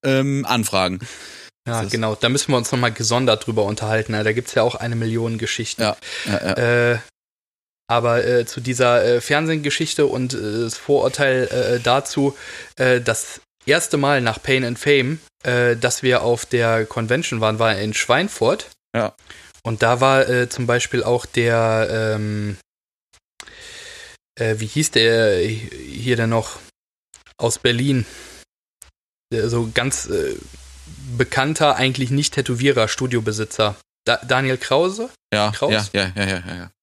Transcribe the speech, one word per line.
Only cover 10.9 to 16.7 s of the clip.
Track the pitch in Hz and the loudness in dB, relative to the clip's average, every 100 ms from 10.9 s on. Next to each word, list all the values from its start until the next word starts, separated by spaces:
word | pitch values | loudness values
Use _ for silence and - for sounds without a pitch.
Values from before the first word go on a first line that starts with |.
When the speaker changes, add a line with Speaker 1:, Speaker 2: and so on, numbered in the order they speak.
| 143 131 - 139 127 123 | 2 2 2 2 2 2
Speaker 2:
äh, | 123 110 120 | 0 0 0
dazu, | 120 131 139 - 139 - - - - - | 2 2 2 0 0 -2 -16 -16 -18 -2
äh, | 131 127 | 2 2
das | 120 110 - - _ _ - | 2 -2 -6 -16 _ _ 2
erste | 156 - 147 | 2 2 0
Mal | 139 143 | 2 2
nach | 117 107 | 0 -2
Pain | - 131 | 0 0
and | 120 123 | 0 -2
Fame, | 147 143 127 160 - _ | 2 2 2 -4 -10 _
äh, | - 123 120 117 | -2 2 2 2
dass | 120 - | 0 0
wir | 127 123 | 2 2
auf | 120 120 - | 2 -2 0
der | 120 113 | 0 2